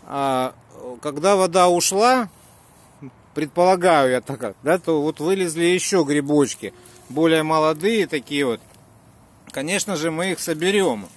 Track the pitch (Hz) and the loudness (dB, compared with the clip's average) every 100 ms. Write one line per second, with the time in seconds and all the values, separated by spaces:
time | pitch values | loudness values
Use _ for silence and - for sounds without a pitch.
0 | - 139 139 131 127 - _ - 123 123 | -8 -4 -2 0 -2 -8 _ -20 -18 -10
1 | 151 143 180 202 185 175 180 175 - 196 | -8 -2 2 2 2 4 4 4 0 2
2 | 233 254 208 - - - _ _ - _ | 2 2 0 -10 -20 -20 _ _ -20 _
3 | 135 _ _ - 151 175 180 185 180 156 | -20 _ _ -8 -6 2 2 4 4 4
4 | 135 127 - 135 117 95 135 180 165 156 | 4 0 -4 -8 -8 -6 -2 0 0 0
5 | 151 156 151 196 180 156 170 180 - 190 | -2 -4 -2 -2 -2 0 0 0 0 0
6 | 143 147 143 147 135 - 101 - - - | 2 0 2 2 2 -2 -14 -16 -20 -20
7 | - 131 165 160 156 156 156 156 185 226 | -10 0 2 2 2 0 0 0 -2 0
8 | 165 151 - 143 135 110 - - _ _ | -2 -4 -6 -4 -2 -4 -10 -20 _ _
9 | _ _ _ _ - - 143 190 - 175 | _ _ _ _ -14 -10 -6 -4 -4 -4
10 | 160 160 185 165 - 151 175 202 185 113 | -4 -4 -6 -6 -6 -4 0 0 0 -2
11 | 92 | -10